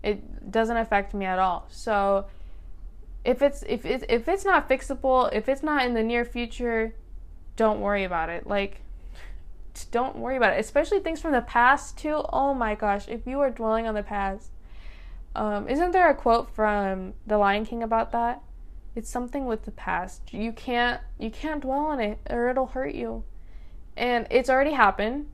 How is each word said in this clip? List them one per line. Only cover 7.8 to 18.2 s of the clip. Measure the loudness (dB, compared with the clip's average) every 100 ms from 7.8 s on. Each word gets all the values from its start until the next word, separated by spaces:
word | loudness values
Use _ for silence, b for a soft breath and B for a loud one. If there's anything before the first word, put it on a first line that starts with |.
worry | 0 0 0
about | 0 -2
it. | -4 -2
Like, | 0 0 -6 -12 -12 B B B B -12 -12 -12 -12 -4
don't | -2 -2 -4
worry | -4 4
about | 4
it, | 4
especially | 2 0 4 2
things | 2 -4
from | 2
the | 0
past | 2 6 6 6 2 -6
too. | -2 -2 0
Oh | 2 2
my | 2 0 0
gosh, | 0 0 -2
if | -8 -6
you | 0
are | 0
dwelling | 0 0 0 0
on | -4
the |
past, | -4 -2 -2 -4 -10 -14 b b b b b b -8 -4
um, | -2 -2 0
isn't | 2 4
there | 6 6
a |
quote | 6 6 4 2
from | 0 2 2 0 -2 -6 -10 0
The | 4
Lion | 4 4 -2
King | -4
about | 0 0 2
that? | 0